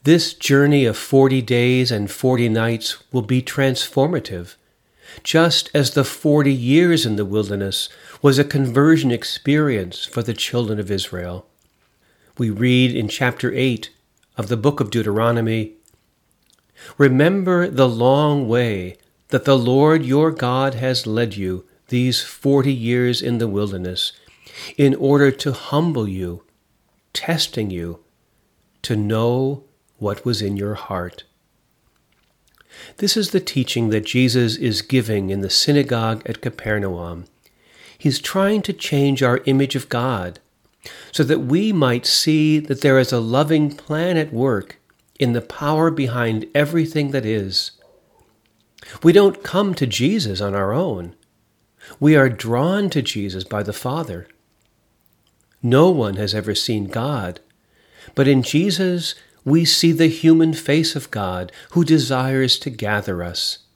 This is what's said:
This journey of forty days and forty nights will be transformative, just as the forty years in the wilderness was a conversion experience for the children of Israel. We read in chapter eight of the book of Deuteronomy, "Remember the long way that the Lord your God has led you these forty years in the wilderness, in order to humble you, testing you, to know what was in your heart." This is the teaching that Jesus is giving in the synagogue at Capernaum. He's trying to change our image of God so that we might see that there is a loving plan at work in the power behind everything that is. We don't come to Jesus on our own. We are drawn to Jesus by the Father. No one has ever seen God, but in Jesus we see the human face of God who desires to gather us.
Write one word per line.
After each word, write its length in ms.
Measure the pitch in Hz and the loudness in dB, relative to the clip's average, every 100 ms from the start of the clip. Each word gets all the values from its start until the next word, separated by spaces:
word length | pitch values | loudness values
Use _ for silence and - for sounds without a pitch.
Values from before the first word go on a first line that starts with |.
This 300 | 139 165 - | 4 4 2
journey 520 | - - 139 143 143 | -6 2 4 4 4
of 120 | 120 101 | 2 -2
forty 440 | - 135 135 131 | 2 4 4 2
days 500 | 117 120 123 127 120 | 0 0 2 2 0
and 180 | 110 101 | -2 -4
forty 400 | - 131 127 120 | -2 -2 0 0
nights 540 | 113 113 113 - - _ | 0 0 -2 -6 -10 _
will 100 | 127 | -6
be 220 | 104 127 | 0 -2
transformative, 1120 | 127 - 135 127 - - 147 165 - 90 87 - _ _ _ _ - - | -2 -2 0 0 -2 0 0 -2 -6 -12 -12 -20 _ _ _ _ -20 -12
just 460 | - 160 170 147 - | 0 4 4 2 0
as 160 | 151 131 | 0 2
the 120 | 151 | 0
forty 500 | 127 - 151 147 139 | -2 -2 2 4 2
years 520 | 135 120 151 175 165 | 0 2 4 4 2
in 100 | 120 | 0
the 100 | 104 | -2
wilderness 640 | 98 107 101 101 98 - - - - - | -2 -2 -2 -4 -4 -6 -8 -14 -20 2
was 160 | 143 135 | 4 4
a 40 | |
conversion 680 | 143 143 131 123 151 160 135 | 2 0 0 2 4 4 2
experience 920 | 120 - - 135 147 147 110 92 - | -2 -6 -6 0 0 0 -2 -4 -10
for 200 | - - | -8 -6
the 100 | 113 | -6
children 460 | 107 - 120 110 107 | -6 -4 -4 -4 -6
of 100 | 98 | -4
Israel. 560 | 98 - 90 90 87 _ _ _ _ _ _ _ _ _ - | -6 -6 -8 -10 -12 _ _ _ _ _ _ _ _ _ -4
We 100 | 117 | -4
read 460 | 104 123 123 127 | 0 2 4 2
in 120 | 127 107 | 0 -4
chapter 460 | - 123 123 123 | -2 -4 -2 -4
eight 380 | 123 131 117 - _ _ _ _ | -2 -2 -2 -8 _ _ _ _
of 120 | - 101 | -10 -6
the 100 | 117 | 0
book 220 | 131 143 | 0 0
of 100 | 107 | -4
Deuteronomy, 840 | 117 107 104 117 117 113 113 107 _ _ _ _ _ _ _ _ _ _ _ - - | -2 -2 0 0 0 -2 -2 -6 _ _ _ _ _ _ _ _ _ _ _ -20 2
"Remember 720 | 139 131 156 196 185 180 175 | 4 6 2 2 0 0 0
the 200 | 131 131 | 2 2
long 580 | 113 123 139 151 143 117 | 4 2 4 2 0 0
way 500 | 120 120 98 90 - _ _ _ | 0 0 -4 -8 -14 _ _ _
that 180 | 135 | -2
the 120 | - 135 | 4 2
Lord 460 | 120 135 151 160 | 4 4 4 2
your 280 | 127 139 160 | 2 2 2
God 420 | 156 123 131 135 | 0 -2 0 -2
has 320 | 117 131 120 | -2 -4 -4
led 300 | 110 110 117 | -2 -2 -2
you 280 | 101 92 92 - _ _ | -4 -6 -6 -12 _ _
these 320 | 123 127 120 | 0 0 -2
forty 520 | - - 139 139 135 | -6 -4 2 2 2
years 480 | 131 113 123 123 120 | -2 0 0 0 0
in 160 | 120 120 | -2 -2
the 100 | 117 | -2
wilderness, 680 | 98 104 95 90 90 - - _ _ - - - - | -2 -4 -6 -8 -6 -8 -10 _ _ -20 -18 -12 0
in 180 | 139 | 2
order 340 | - 135 143 139 | 2 2 4 4
to 220 | 135 143 | 2 -6
humble 560 | 123 - 143 170 135 104 | -6 -4 -2 0 -2 -4
you, 360 | 95 87 90 _ _ _ _ _ _ _ | -6 -8 -10 _ _ _ _ _ _ _
testing 560 | - - 165 - - 104 | -12 -6 -4 -4 -4 -6
you, 300 | 90 85 85 _ _ _ _ _ _ _ _ | -6 -8 -12 _ _ _ _ _ _ _ _
to 140 | - | -6
know 680 | 110 104 110 117 127 131 139 _ _ _ _ | -4 -2 0 0 0 -2 -6 _ _ _ _
what 260 | 104 104 | -6 -4
was 160 | 123 104 | -4 -4
in 160 | 101 101 | -4 -4
your 160 | 101 | -6
heart." 500 | 104 - 92 87 - - _ _ _ _ _ _ _ _ _ _ _ _ _ _ - - - | -8 -8 -8 -8 -14 -20 _ _ _ _ _ _ _ _ _ _ _ _ _ _ -20 -20 -4
This 180 | 202 | -2
is 140 | 220 202 | -2 0
the 100 | 190 | -2
teaching 500 | - 135 123 120 113 | -2 -4 -2 -2 0
that 160 | 107 | -2
Jesus 500 | 107 127 127 123 117 | 0 0 2 2 0
is 260 | 110 123 104 | 0 -2 -4
giving 480 | - 131 113 104 95 | 0 0 0 -2 -2
in 120 | 98 | -4
the 80 | 98 | -2
synagogue 720 | - - 143 139 117 113 110 | 0 2 2 2 -2 -2 -4
at 160 | - 110 | -8 -8
Capernaum. 840 | 127 - 113 107 98 87 85 85 90 _ _ _ _ _ - _ | -8 -8 -4 -2 -2 -6 -10 -12 -16 _ _ _ _ _ -20 _
He's 220 | 151 - | -2 -2
trying 440 | - 190 196 214 | -4 -2 0 0
to 100 | 196 | -4
change 480 | - - 143 139 135 | -8 -2 2 2 2
our 200 | 131 123 | 2 2
image 300 | - 135 135 | 2 2 0
of 140 | 135 - | -4 -4
God 500 | 123 127 110 90 87 _ _ _ _ - - - | -4 -2 -4 -6 -12 _ _ _ _ -20 -20 -10
so 120 | - | -2
that 180 | 135 147 | 0 0
we 300 | 127 160 220 | 0 0 0
might 360 | 190 131 123 - | 2 2 0 -2
see 500 | - - 156 156 151 | 0 0 2 2 0
that 240 | 147 135 | -2 0
there 160 | 143 131 | 4 4
is 160 | 127 | 4
a 60 | 123 | 0
loving 560 | 113 127 151 160 147 | 0 0 2 2 0
plan 420 | 147 - 151 175 165 | -4 -6 -4 0 -2
at 160 | 156 | -2
work 460 | 117 135 104 - - _ _ _ _ | -2 0 0 -4 -20 _ _ _ _
in 140 | 127 | 0
the 80 | 120 | 0
power 500 | - - 147 156 165 | -4 -6 -2 2 2
behind 560 | 147 127 123 117 110 - | 0 -2 -2 -2 -2 -2
everything 560 | 139 147 165 160 156 143 | 0 2 0 0 -2 -2
that 140 | 135 | -2
is. 460 | 110 110 95 92 - _ _ _ _ _ _ _ _ _ _ _ - - | -2 -4 -2 -6 -6 _ _ _ _ _ _ _ _ _ _ _ -20 2
We 80 | 160 | 6
don't 320 | 180 196 - | 8 6 2
come 320 | - 180 208 | -4 -2 0
to 100 | 175 | -2
Jesus 560 | 127 107 135 214 120 92 | -2 0 0 0 -2 -4
on 140 | 101 | -4
our 180 | 101 98 | -2 -2
own. 400 | 123 180 98 87 - _ _ _ _ _ _ - - | -2 -4 -6 -10 -16 _ _ _ _ _ _ -20 0
We 160 | 147 | 6
are 140 | 151 131 | 6 4
drawn 600 | 120 113 120 160 202 202 | 0 -2 0 0 0 -2
to 140 | 151 | -2
Jesus 400 | 120 107 101 92 | -4 -6 -6 -8
by 180 | 92 104 | -6 -4
the 120 | 104 | -4
Father. 540 | 98 123 151 135 87 95 _ _ _ _ _ _ _ _ _ _ _ _ _ | -6 -6 -6 -8 -12 -16 _ _ _ _ _ _ _ _ _ _ _ _ _
No 300 | 120 131 175 | 2 6 6
one 240 | 165 107 | 4 -2
has 180 | 98 104 | -2 -4
ever 220 | 107 101 | -4 -2
seen 320 | 98 - 110 98 | -4 -2 -4 -4
God, 520 | 110 131 139 90 87 _ _ _ _ _ _ - | -6 -4 -4 -6 -10 _ _ _ _ _ _ -8
but 120 | - 139 | 0 4
in 140 | 131 | 4
Jesus 720 | 120 147 196 175 185 175 160 - _ _ | 2 0 0 0 -2 -2 -6 -10 _ _
we 200 | 135 160 | 2 2
see 260 | 165 - 170 | 4 2 2
the 160 | 165 165 | 4 2
human 460 | 160 160 160 160 | 4 4 6 4
face 420 | 156 - 151 160 | 0 0 0 0
of 160 | 147 - | -4 -8
God 400 | 107 95 90 92 - - | -8 -6 -6 -10 -14 -4
who 120 | 175 | 0
desires 760 | 151 160 123 131 131 135 127 - | 4 2 2 -2 0 0 0 -2
to 120 | 143 | -4
gather 500 | 117 104 104 101 87 | -6 -2 -2 -2 -6
us. 360 | 87 85 - - _ | -6 -6 -6 -8 _